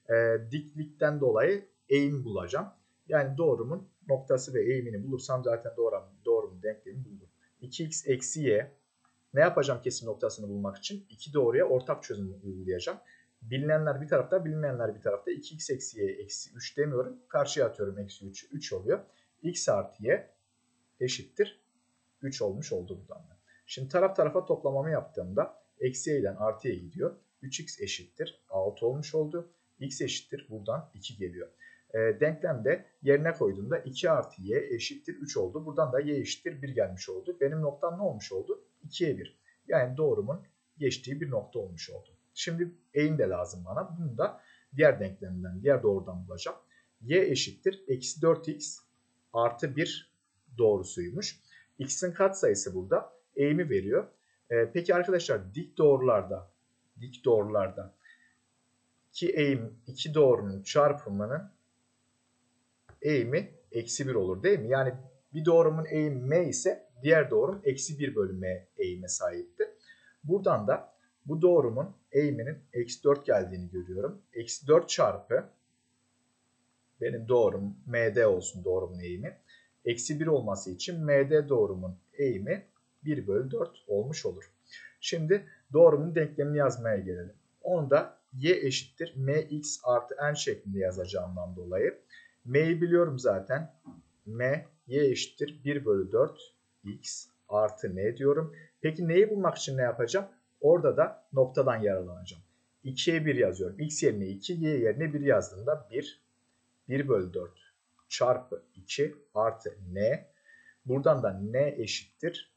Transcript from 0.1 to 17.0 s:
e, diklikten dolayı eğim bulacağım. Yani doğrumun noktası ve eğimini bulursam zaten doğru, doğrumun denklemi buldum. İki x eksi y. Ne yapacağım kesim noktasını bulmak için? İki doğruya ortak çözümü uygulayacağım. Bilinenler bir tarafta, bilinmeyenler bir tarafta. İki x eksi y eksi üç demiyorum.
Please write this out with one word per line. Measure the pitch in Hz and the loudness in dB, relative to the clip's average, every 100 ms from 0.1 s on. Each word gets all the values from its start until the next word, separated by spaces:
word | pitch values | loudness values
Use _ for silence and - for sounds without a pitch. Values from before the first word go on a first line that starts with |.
e, | 117 117 113 113 | 2 4 2 -2
diklikten | 147 147 156 151 - 151 147 | -8 -8 -10 -10 -2 0 2
dolayı | 135 107 143 202 196 _ _ | 2 4 4 2 -4 _ _
eğim | 139 143 143 | 2 2 0
bulacağım. | - 95 87 135 196 - _ _ _ | -4 -4 -2 -4 -6 -12 _ _ _
Yani | 156 135 135 | 0 0 0
doğrumun | 165 117 113 180 - _ - | 2 2 -2 -6 -10 _ -2
noktası | 135 - 131 - | -2 2 0 0
ve | 127 107 | -2 0
eğimini | 131 120 104 120 | 0 -2 -6 -6
bulursam | 131 - 127 | -6 -4 -4
zaten | 123 113 117 - | -2 -2 -4 -2
doğru, | 113 101 92 _ | -2 -2 -8 _
doğrumun | 120 113 104 92 | 0 2 0 -6
denklemi | 104 110 - 131 | -8 -8 -12 -14
buldum. | 117 98 98 _ _ _ | -14 -16 -20 _ _ _
İki | 127 - | -16 -8
x | 156 - - | -8 -6 -2
eksi | 127 - 160 | -2 -2 -2
y. | 143 104 123 - _ _ _ _ _ | 2 2 0 -10 _ _ _ _ _
Ne | 135 | 4
yapacağım | 170 175 135 120 | 4 4 2 0
kesim | 127 - 113 | -4 -6 -8
noktasını | 104 113 101 104 | -4 -4 -4 -8
bulmak | 101 98 98 | -6 -6 -8
için? | - 202 - | -10 -12 -14
İki | - - | -18 -4
doğruya | 143 120 127 | 2 4 4
ortak | 180 131 127 147 | 4 2 0 -6
çözümü | - 107 95 95 | -6 -8 -8 -10
uygulayacağım. | 98 92 92 90 160 196 - - _ _ | -12 -10 -4 -4 -4 -10 -14 -20 _ _
Bilinenler | 113 131 147 156 156 135 | -8 -4 0 0 0 -2
bir | 151 | 0
tarafta, | 151 127 185 | 0 2 0
bilinmeyenler | 160 156 147 123 113 | 0 -2 -2 -2 -4
bir | 104 | -2
tarafta. | 110 101 - | -4 -2 -4
İki | 180 - | -8 -8
x | 156 - | -12 -6
eksi | 131 - 113 | -6 -6 -4
y | 98 | -4
eksi | 95 101 - - | -4 -10 -12 -12
üç | 120 - - | -14 -12 -4
demiyorum. | 147 127 | -2 0